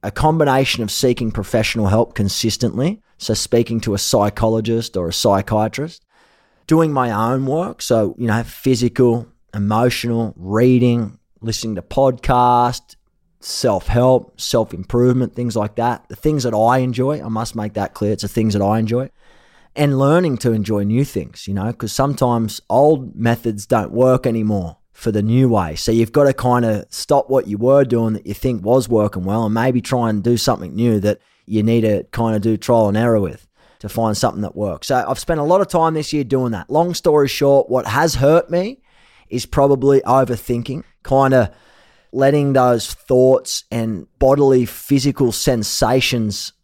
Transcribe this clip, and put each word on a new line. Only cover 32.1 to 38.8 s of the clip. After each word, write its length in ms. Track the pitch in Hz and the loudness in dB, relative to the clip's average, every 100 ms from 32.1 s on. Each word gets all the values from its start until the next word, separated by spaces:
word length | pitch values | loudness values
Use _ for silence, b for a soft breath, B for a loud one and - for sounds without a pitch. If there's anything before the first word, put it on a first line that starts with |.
kinda 260 | - 113 110 | -4 -2 0
do 180 | 110 107 | 0 -2
trial 300 | - 117 104 | 2 2 4
and 100 | 107 | 2
error 220 | 117 110 | 2 2
with 300 | 92 64 _ b b b | 0 -8 _ b b b
to 80 | 104 | -10
find 280 | - 110 104 | -4 -2 0
something 260 | - - | -2 -2
that 120 | 104 | -8
works. 320 | - 101 82 - | -6 -6 -6 -2
So 180 | 127 - | -2 -2
I've 120 | 131 | -6
spent 220 | - 160 | -4 -2
a 20 | |
lot 160 | 147 185 | 2 2
of 60 | 190 | 2
time 280 | 175 160 | 2 0
this 180 | 156 147 | 0 -4
year 100 | 151 | -4
doing 300 | 127 135 123 | -2 -2 -2
that. 180 | 107 - | -4 -2
Long 240 | 147 175 | 0 0
story 320 | 165 170 151 139 | 0 2 4 2
short, 420 | - 139 139 107 | 2 4 4 2
what 200 | 127 110 | -2 -2
has 260 | 117 165 | 0 0
hurt 360 | 120 139 165 - | 2 4 4 2
me 280 | 170 196 269 | -4 -4 -10